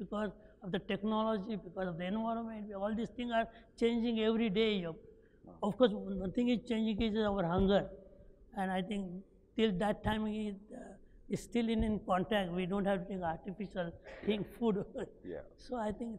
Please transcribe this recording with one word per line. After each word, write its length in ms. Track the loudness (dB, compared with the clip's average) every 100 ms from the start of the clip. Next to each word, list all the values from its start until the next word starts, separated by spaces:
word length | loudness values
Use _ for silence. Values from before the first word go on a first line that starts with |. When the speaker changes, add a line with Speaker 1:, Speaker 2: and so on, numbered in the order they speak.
Speaker 1:
because 320 | -6 -4 -4 -6 -18 -14
of 80 | -4
the 80 | -4
technology, 720 | -2 -2 0 0 2 0 -2
because 320 | -6 -6 -4 -4
of 100 | -2
the 80 | -2
environment. 640 | -2 -2 -2 -4 -8 -8
All 180 | -4 -2
these 180 | -2 -4
things 200 | -4 0
are 140 | 0 0 -4 -12 0
changing 400 | 2 4 2 2
every 320 | 4 4 4
day. 340 | 4 2 2
Speaker 2:
Wow. 100 | -2 -8 -14 -20 -20 -20 -20 -2
Speaker 1:
Of 140 | 0 6
course, 140 | 6
one 380 | 4 -4 -2 -2
thing 160 | 2 4
is 200 | 2 2
changing 320 | 0 2 2
is 140 | 2 2
our 200 | 2 2
hunger. 440 | 2 4 6 6 2 -8 -18 -20 -20 -20 -10 -4
And 160 | 0
I 100 | 0
think 240 | -2 -4 -4 -8 -12 -20 -8 0
till 140 | 2 2
that 240 | 0 0
time 240 | 0 0 0
is, 300 | -2 -4 -8 -12
uh, 200 | -16 -14 -18 -20 -18 -6
is 120 | -6
still 280 | -2 0 2
in, 160 | 4
in 160 | 2 2
contact. 500 | 2 2 2 0 0
We 160 | -2 0
don't 180 | 0
have 220 | 2 0 -2
to 80 |
take 80 | -4
artificial 720 | -4 -4 -6 -8 -6 -4 -6 -6 -14 -6 -2
thing, 180 | -2 -2 0
food. 260 | 2 2 -2 -6
<laughs> 200 | -8 -10
Speaker 2:
Yeah. 180 | -10 -10 -10 -16
Speaker 1:
So 200 | -8 -4
I 160 | -2
think 260 | -4 -6